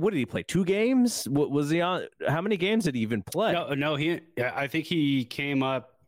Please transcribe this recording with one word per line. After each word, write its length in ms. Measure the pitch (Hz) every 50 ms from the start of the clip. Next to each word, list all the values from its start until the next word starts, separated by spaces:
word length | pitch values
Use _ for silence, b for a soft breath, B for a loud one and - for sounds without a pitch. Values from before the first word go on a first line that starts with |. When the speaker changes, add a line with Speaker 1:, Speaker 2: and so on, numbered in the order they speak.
Speaker 1:
what 100 | 165 220 202
did 60 | 147
he 60 | 120
play? 180 | - - - -
Two 220 | - - 180 196
games? 640 | 165 196 208 220 247 262 254 240 240 220 - - -
What 220 | 135 143 143 -
was 200 | 135 147 147 143
he 120 | 160 170
on? 240 | 170 180 185 156 90 - - - - -
How 140 | 139 165
many 160 | 185 214 220 175
games 260 | 180 196 220 226 185
did 100 | 160 127
he 60 | 120
even 220 | 113 107 117 107 -
play? 300 | - - 160 214 214 165
Speaker 2:
No, 200 | 170 160 120 143
no, 220 | 135 143 151 156
he, 240 | 139 151 165 170 - - - _ -
I 280 | 120 123 - 135 139 135
think 180 | - 160 151
he 400 | - 180 165 147 139 139 135 123
came 380 | - - - 139 143 143 135 135
up. 260 | 131 131 127 117 - _ _ _